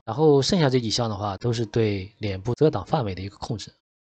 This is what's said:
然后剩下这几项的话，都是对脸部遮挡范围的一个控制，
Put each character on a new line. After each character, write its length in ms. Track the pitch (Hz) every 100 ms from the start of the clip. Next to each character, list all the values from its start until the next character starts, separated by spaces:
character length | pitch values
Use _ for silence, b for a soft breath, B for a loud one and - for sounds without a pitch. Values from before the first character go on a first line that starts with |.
| -
然 100 | 113
后 240 | 156 143
剩 200 | 131 190
下 100 | 139
这 100 | 127
几 120 | 113
项 180 | - 113
的 60 | 101
话， 200 | 104 95
都 140 | 120
是 140 | 117 110
对 480 | 120 110 98 95 _
脸 200 | 107 95
部 140 | 120
遮 160 | 117 151
挡 160 | 113 -
范 180 | 156
围 120 | 107 90
的 60 |
一 60 | 98
个 60 | -
控 200 | - 107
制， 160 | - _ _ _